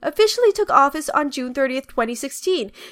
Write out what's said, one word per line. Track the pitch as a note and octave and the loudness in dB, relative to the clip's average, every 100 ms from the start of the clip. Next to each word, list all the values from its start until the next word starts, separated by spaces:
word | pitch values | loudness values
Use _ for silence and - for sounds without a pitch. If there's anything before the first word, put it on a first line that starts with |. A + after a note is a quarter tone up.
officially | - E4 G#4+ A4+ A#4 | -6 2 2 4 2
took | G4+ G#4 | 2 2
office | - C#4 D#4 D4 | 4 4 0 -4
on | - D4 | -2 -2
June | C4 B3+ | -6 -6
thirtieth, | B3+ C4 C4 - | -2 -2 -2 -6
twenty | - A3+ A#3+ | -4 -4 -4
sixteen. | C#4 - F#4 F4+ G#3 - - | -10 -6 -2 -2 -4 -12 -20